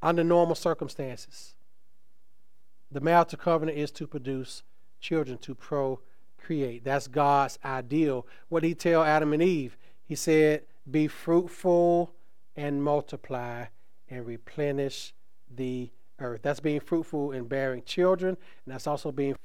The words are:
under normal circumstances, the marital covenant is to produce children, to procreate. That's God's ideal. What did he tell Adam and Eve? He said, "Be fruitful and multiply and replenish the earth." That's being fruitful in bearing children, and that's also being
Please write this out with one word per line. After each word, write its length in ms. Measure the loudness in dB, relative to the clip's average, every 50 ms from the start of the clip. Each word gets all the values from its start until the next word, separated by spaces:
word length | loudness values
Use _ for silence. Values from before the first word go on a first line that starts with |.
| 0
under 220 | 2 4 4 4
normal 320 | 6 6 6 6 4 2
circumstances, 1000 | 0 0 0 0 0 -4 -8 -6 -8 -8 -8 -8 -10 -12 -12 -12 -12 -12 -12 -14 -14 -14 -14 -14 -14 -14 -14 -14 -14 -14 -14 -14 -14 -14 -14 -14 -14 -14 -14 -14 -14 -14 -14 -14 -14 -12 -8
the 100 | -6 -2
marital 380 | 4 6 8 8 8 6 2 -2
covenant 400 | 2 2 4 4 2 0 0 -2
is 140 | -2 -4 -4
to 160 | -8 -10 -8
produce 560 | -8 -6 -4 -4 -4 -4 -4 -8 -10 -12 -12 -14 -14 -14 -14 -14 -14 -10
children, 400 | -4 0 0 0 0 0 -4 -8
to 160 | -8 -10 -10
procreate. 1300 | -10 -6 -4 -2 0 0 0 -2 -4 -6 -12 -14 -14 -14 -14 -14 -12 -6 -4 -2 0 0 -2 -4 -4 -2
That's 240 | 0 0 0 0
God's 540 | 0 2 4 6 6 6 6 4 2 -2 -6 -6
ideal. 640 | -6 -4 -4 -4 0 2 2 2 2 2 -2 -4 -8 -12 -14 -8 -2
What 120 | 0 2
did 80 | 2 2
he 60 | 0
tell 300 | 2 4 6 6 6 8
Adam 280 | 8 6 6 6 4 4
and 100 | 4 4
Eve? 360 | 4 4 2 0 -4 -8 -12 -14 -14 -14 -12 -8
He 120 | -8 -6
said, 500 | -2 2 6 6 8 8 6 6 2 -2 -8 -14 -14 -8 -2
"Be 160 | 2 2 2
fruitful 1080 | 2 0 -4 0 4 4 4 4 2 -4 -2 2 4 6 8 8 6 6 4 4 0 -4 -12 -14 -14 -14 -14 -14 -12 -8
and 260 | -6 -4 -2 0 0 2
multiply 840 | 2 2 2 2 -2 -8 -10 -8 -6 -6 -6 -6 -6 -8 -8 -10 -10 -12 -14 -14 -14 -14 -14 -12 -10
and 180 | -10 -8 -8
replenish 880 | -8 -8 -10 -10 -10 -4 -2 0 0 0 0 0 -2 -2 -6 -10 -10 -12 -12 -14 -14 -14 -14 -14 -12
the 440 | -8 -6 -4 -4 -4 -4 -6 -8 -10 -14 -14 -14 -12 -8
earth." 240 | -6 -6 -6 -2 -2
That's 180 | -2 -2 0
being 200 | 0 0 0 0
fruitful 500 | 0 0 0 0 0 0 -2 -2 -2 -2
in 160 | -2 -4 -4
bearing 380 | -2 -2 0 0 0 -2 -4 -6
children, 520 | -4 2 4 6 6 6 4 2 -2 -2 -2 -6 -12 -14 -12 -12
and 100 | -10 -10
that's 140 | -6 -4 -4
also 240 | -4 -2 -4 -6 -2
being 240 | 0 0 0 0 -4 -6